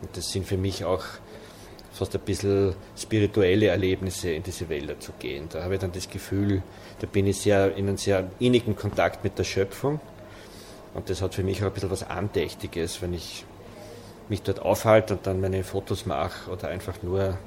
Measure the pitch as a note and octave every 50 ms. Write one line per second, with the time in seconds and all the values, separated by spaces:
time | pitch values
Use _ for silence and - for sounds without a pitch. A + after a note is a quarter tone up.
0 | - F#2 - F#2 F2+ - - G2 F#2 F2+ G2 F#2 F#2 G2 F#2+ - - E2 F#2 F#2
1 | - - - - - - - - - - - - - - - - - - - -
2 | G2 - - G2 - - G2+ F2 - G2 G2 G2 G2 F#2+ F2+ - - - - -
3 | - - A2 G#2+ G#2 G2 G2+ A2 G2 F2+ F#2 G#2 G#2+ G2+ F2 F2+ F#2+ F#2 F#2 -
4 | F#2+ F#2+ F2+ - - F2+ D#2+ D#2 F#2 - F2 - F2+ E2 D#2+ D2 C#2+ D2+ D2+ -
5 | - - - - - - C2+ C#2 D2+ D#2+ - D#2+ D#2+ F2+ F#2+ F#2+ F#2+ F#2 F2 F#2
6 | - - - G#2 - - - G2 G2+ G2+ G2+ F#2 F#2 - - - - - - -
7 | - F2+ - G#2 G2 G2 F#2+ - - G#2 G2+ G2 G2 G2 F#2+ G2 G2 G2 G2 F#2+
8 | - - G2 F#2 F#2 F#2 - - - B2 B2 A#2+ - - G#2 - - G#2 - -
9 | F2+ F2 - - - G2+ - - F#2+ - - - G2 G2 - - - C#3 D3 D3+
10 | - - - - - - - - - - - - - - - - - - - -
11 | F#2+ - F#2+ F2+ F#2+ F#2 - - F#2+ F#2+ G2 F#2+ G#2 F#2+ G2 - F#2+ F#2+ F#2 F#2
12 | - - - F2+ F#2 G#2 - F#2+ D#2 - - - - F2+ - E2+ E2 E2+ - -
13 | - F2 F2 E2+ E2 - - - - - - - - - - - - - - -
14 | - - - - - - G#2+ F#2+ - - G2 - - F2 G2 - - A2+ G#2+ A2
15 | G#2+ - G#2 F2+ - G2 F#2+ F#2 F#2+ F#2 F#2 F#2+ F#2 - - G2 F#2+ - G2+ F#2
16 | - G2 D#2+ C2+ D#2+ F#2 - - - - F2+ F2+ - D2+ D#2 F2+ - - F2+ -
17 | - F2 F2+ F#2+ G2 F#2+ F#2 F2+ -